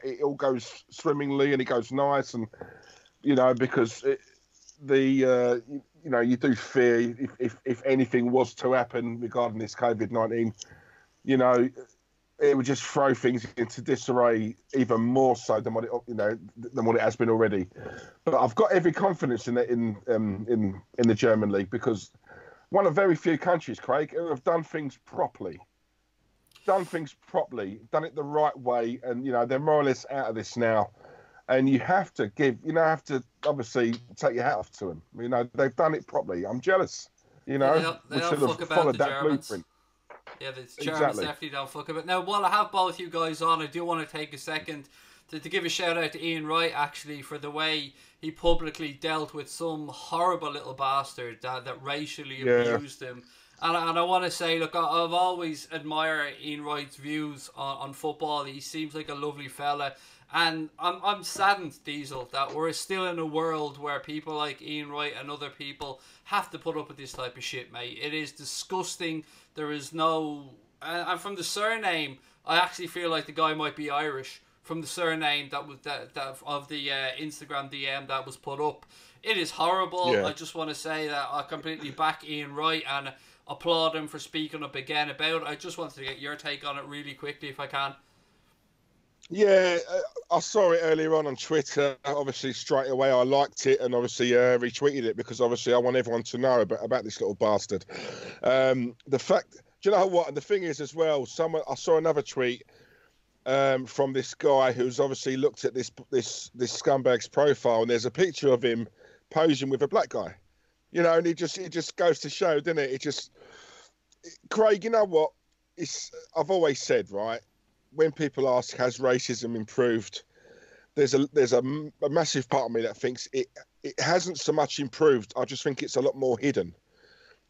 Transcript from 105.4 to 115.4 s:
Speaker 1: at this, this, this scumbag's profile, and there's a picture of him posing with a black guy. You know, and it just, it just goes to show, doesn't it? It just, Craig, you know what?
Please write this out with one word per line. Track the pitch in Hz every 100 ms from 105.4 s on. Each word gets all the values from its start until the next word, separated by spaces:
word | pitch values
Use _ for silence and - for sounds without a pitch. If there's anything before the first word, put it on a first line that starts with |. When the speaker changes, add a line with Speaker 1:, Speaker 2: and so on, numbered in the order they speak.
| 139 113 135
Speaker 1:
at |
this, | 131 120 - -
this, | 131 110 - - 120
this | 123 -
scumbag's | - 135 127 120 -
profile, | - 147 131 123 113
and | 113
there's | 120 117
a |
picture | 139 185 147 143
of | 123
him | 123 117 110 - - _ _
posing | 160 160 135 135
with | 131
a | 139
black | 208 147
guy. | 123 87 - _ _ _ _ _
You | 170
know, | 165 165
and | 170
it |
just, | 165 170 -
it | 180
just | 165 156 -
goes | 175 151
to | 160
show, | - 185 147
doesn't | 147 160
it? | 147
It | 131
just, | 151 131 - _ - - - - - _ _ _ 170 - _
Craig, | 214 220 208 208
you |
know | 226
what? | 202 160 151 -